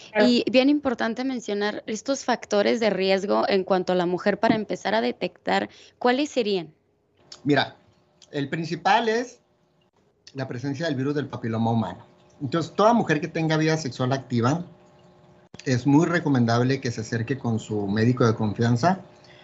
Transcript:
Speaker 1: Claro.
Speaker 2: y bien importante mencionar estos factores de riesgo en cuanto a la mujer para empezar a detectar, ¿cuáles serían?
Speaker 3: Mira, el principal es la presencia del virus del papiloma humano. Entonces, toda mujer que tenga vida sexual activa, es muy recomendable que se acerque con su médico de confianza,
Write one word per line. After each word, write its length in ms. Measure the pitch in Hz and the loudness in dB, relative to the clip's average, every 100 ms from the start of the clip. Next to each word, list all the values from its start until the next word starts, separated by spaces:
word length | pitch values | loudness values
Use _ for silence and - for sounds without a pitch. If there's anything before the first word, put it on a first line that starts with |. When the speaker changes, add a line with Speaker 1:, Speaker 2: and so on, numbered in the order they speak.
| - | -6
Speaker 1:
Claro. 160 | 214 247 | 2 4
Speaker 2:
y 180 | 240 - | 2 2
bien 180 | 254 262 | 4 4
importante 540 | 294 277 233 226 226 | 2 0 -2 -4 -4
mencionar 640 | 269 247 202 202 208 214 - | -6 -6 -6 -4 -4 -4 -8
estos 380 | 220 - 269 | -8 -4 -4
factores 560 | - 233 - 208 208 240 | -2 -2 0 2 2 2
de 100 | 220 | 0
riesgo 540 | 185 190 196 196 220 - | 0 0 0 0 0 2
en 140 | 196 | 0
cuanto 300 | 185 190 180 | 2 0 0
a 40 | 180 | 0
la 80 | |
mujer 360 | 175 180 208 196 | 0 0 -2 0
para 160 | 226 220 | 2 0
empezar 400 | 208 185 196 214 | -2 -6 -2 -2
a 40 | |
detectar, 680 | 240 233 180 - - 190 208 - - - | -2 -4 -8 -6 -2 -2 -2 -10 -20 -2
¿cuáles 300 | 247 254 302 | 0 0 0
serían? 440 | - 208 190 156 - _ _ _ _ - - | -2 -2 -2 -4 -14 _ _ _ _ -20 -6
Speaker 3:
Mira, 320 | - 139 110 - _ _ _ _ _ | 0 2 0 -6 _ _ _ _ _
el 160 | 143 139 | -6 -6
principal 600 | 160 160 170 185 214 233 | -6 -6 -2 2 2 2
es 300 | 220 254 - _ _ _ _ _ _ _ _ - | -2 -4 -12 _ _ _ _ _ _ _ _ -16
la 160 | 135 131 | -10 -8
presencia 380 | 127 143 135 165 | -8 -6 -4 -4
del 100 | 131 | -4
virus 180 | 135 | -2
del 140 | 147 131 | -4 -6
papiloma 420 | 117 117 113 113 | -8 -6 -2 0
humano. 340 | 117 92 87 - _ _ - | 0 -2 -8 -18 _ _ -12
Entonces, 300 | 143 170 156 | -4 -4 -2
toda 180 | - 208 | 2 4
mujer 260 | 233 - 160 | 4 2 -2
que 80 | 170 | -2
tenga 280 | 165 160 156 | -2 0 2
vida 200 | 156 156 | 2 0
sexual 360 | 156 - 127 | -2 -4 -2
activa, 540 | 135 - 120 117 165 175 - _ _ - _ _ - _ - | -2 -2 0 2 0 -4 -18 _ _ -20 _ _ -20 _ -10
es 220 | - 123 143 | -2 0 4
muy 180 | 143 | 4
recomendable 760 | 165 170 160 131 117 117 127 135 | 4 2 2 2 4 2 2 0
que 100 | 123 | -4
se 120 | 113 | -6
acerque 360 | 107 117 113 131 | -4 -4 -4 -4
con 220 | 120 110 | -2 -4
su 260 | - 107 101 | -4 -4 -2
médico 400 | 107 113 127 120 | 2 2 4 2
de 80 | |
confianza, 680 | 110 110 98 117 120 165 190 - - - - | 2 -2 0 0 2 2 0 -4 -20 -20 -20